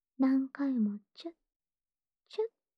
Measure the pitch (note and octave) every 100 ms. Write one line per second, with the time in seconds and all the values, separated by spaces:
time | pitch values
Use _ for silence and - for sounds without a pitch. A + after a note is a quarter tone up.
0 | _ - C4 C4+ C4+ - C#4 B3+ G#3 G#3
1 | _ - E4+ - _ _ _ _ _ _
2 | _ _ _ - A4+ _ _